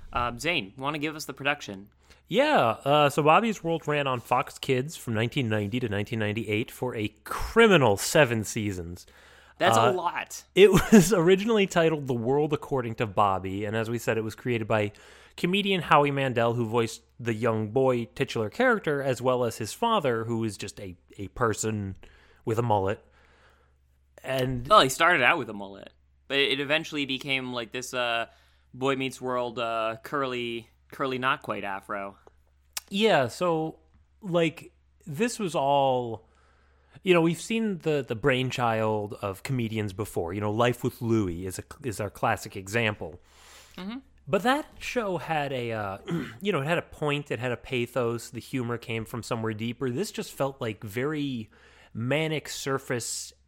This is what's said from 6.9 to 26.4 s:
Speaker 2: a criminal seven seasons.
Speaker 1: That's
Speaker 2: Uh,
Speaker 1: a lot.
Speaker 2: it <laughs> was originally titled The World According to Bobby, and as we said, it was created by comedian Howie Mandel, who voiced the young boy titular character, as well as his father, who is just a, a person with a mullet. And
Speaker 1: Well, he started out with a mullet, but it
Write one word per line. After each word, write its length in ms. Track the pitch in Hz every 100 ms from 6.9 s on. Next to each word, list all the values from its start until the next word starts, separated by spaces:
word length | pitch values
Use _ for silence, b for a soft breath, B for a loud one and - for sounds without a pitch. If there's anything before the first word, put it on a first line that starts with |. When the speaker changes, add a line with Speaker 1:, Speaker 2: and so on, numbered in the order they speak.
Speaker 2:
a 140 | 117 104 -
criminal 720 | - - - 226 233 170 123 98
seven 480 | - 160 127 113
seasons. 600 | 101 120 104 90 82 90 - B B B B -
Speaker 1:
That's 200 | 175 226
Speaker 2:
Uh, 120 | 233
Speaker 1:
a 20 |
lot. 520 | 180 330 131 - - -
Speaker 2:
it 160 | - 196
<laughs> 200 | 190 -
was 200 | 220 170
originally 540 | 202 165 190 214 220 196
titled 400 | 175 165 151 131
The 80 |
World 380 | 120 113 139 151
According 440 | 147 - 135 117 110
to 100 | 113
Bobby, 580 | 101 101 92 95 98
and 120 | 104 110
as 120 | 110
we 80 | 120
said, 200 | - 113
it 60 |
was 100 | 110
created 320 | - 127 117 107
by 240 | 110 104 B B B B -
comedian 460 | 175 196 196 190
Howie 280 | - 156 147
Mandel, 440 | 139 135 120 117
who 120 | 117 113
voiced 360 | 120 113 - _ -
the 140 | 117
young 340 | 110 117 110 107
boy 380 | 123 131 123 113
titular 360 | - 131 117 107
character, 520 | - 254 214 165 143
as 200 | 139 127
well 220 | 127 127
as 140 | 120 -
his 140 | 107
father, 520 | - 233 214 139 113
who 180 | 113 113
is 120 | 113 101
just 240 | 101 -
a, 160 | 98 87 _ -
a 120 | 95
person 640 | - 117 104 110 107 98 95 b b b b
with 140 | 117 110
a 40 |
mullet. 400 | 120 104 95 - - b b b b b b b _ _ _ -
And 420 | 135 131 127 127 127
Speaker 1:
Well, 120 | 214
he 80 | 135
started 340 | - 170 170
out 160 | 123 165
with 100 | 110
a 40 |
mullet, 380 | 104 98 98 - - _ _ -
but 100 |
it 220 | 139